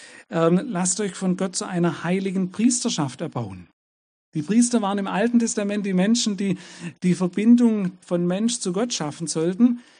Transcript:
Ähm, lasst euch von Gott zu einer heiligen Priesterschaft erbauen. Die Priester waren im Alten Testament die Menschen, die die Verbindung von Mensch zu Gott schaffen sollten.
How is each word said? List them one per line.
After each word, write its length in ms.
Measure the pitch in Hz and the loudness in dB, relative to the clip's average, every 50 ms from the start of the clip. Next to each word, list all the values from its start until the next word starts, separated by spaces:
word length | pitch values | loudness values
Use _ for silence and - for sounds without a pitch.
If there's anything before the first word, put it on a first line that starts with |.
| - - - - - _ | -20 -20 -20 -20 -16 _
Ähm, 320 | - 165 165 165 175 190 - | -2 2 4 4 4 2 0
lasst 360 | 247 185 175 185 180 - - | -2 -4 -2 -2 -2 -2 -2
euch 140 | 214 196 - | -4 -6 -6
von 240 | - 196 185 180 - | -4 -2 -2 -2 -2
Gott 180 | 190 185 180 | -4 -4 -4
zu 80 | - 208 | -8 -8
einer 400 | - 185 175 170 170 170 - - | -4 -2 0 0 0 0 -2 -2
heiligen 460 | 170 185 196 190 196 180 190 185 180 | -2 -2 0 -2 -2 -2 -2 -2 -2
Priesterschaft 720 | - - 226 262 240 - - 233 - 170 143 131 - - | -2 2 2 2 2 2 -2 -2 -2 -2 -4 -4 -6 -8
erbauen. 460 | 170 151 - 127 110 95 95 92 87 - _ _ _ _ _ _ _ _ _ _ _ _ - | -10 -8 -6 -6 -8 -8 -10 -14 -18 -20 _ _ _ _ _ _ _ _ _ _ _ _ -6
Die 80 | 156 | -6
Priester 400 | 147 - 214 240 240 240 240 220 | -2 2 2 4 4 4 2 0
waren 160 | 202 196 202 202 | 0 0 -2 -2
im 80 | 196 | -2
Alten 320 | 190 180 190 220 240 240 233 | -2 0 0 0 2 2 2
Testament 480 | 233 226 - 214 202 202 208 208 190 | 2 0 -2 -4 -2 -2 -2 -2 -2
die 80 | 202 185 | 0 2
Menschen, 420 | 180 190 214 233 240 - 220 202 | 2 4 4 2 2 0 -2 -2
die 220 | 185 202 196 180 - - - - - 175 170 - _ | -2 -2 -2 -2 -4 -6 -14 -16 -14 -14 -14 -10 _
die 120 | - 180 175 | 0 0 2
Verbindung 840 | 180 185 180 - 196 208 233 240 240 240 226 220 208 190 180 185 - - | 2 0 -2 -2 2 6 6 6 8 6 4 2 2 -2 -4 -6 -8 -6
von 220 | - 180 175 175 | -4 -2 0 0
Mensch 320 | 175 180 202 220 233 240 - | 0 0 0 0 -2 -2 -2
zu 140 | - 190 | -4 -4
Gott 200 | 180 196 247 247 | -2 -2 -2 -2
schaffen 340 | - - 156 147 147 - 170 | -2 -4 -4 -6 -6 -6 -8
sollten. 540 | 147 - 160 160 175 185 185 240 254 240 - - - - | -6 -2 -2 -2 -2 2 4 4 4 4 0 -6 -16 -20